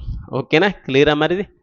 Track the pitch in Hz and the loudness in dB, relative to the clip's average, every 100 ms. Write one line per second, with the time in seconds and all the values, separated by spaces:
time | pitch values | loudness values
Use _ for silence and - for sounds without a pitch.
0 | - - - 127 - 156 196 - - 135 | -10 -10 -8 -8 0 2 2 -2 -2 2
1 | 147 147 156 185 190 _ | 2 2 -2 -2 -6 _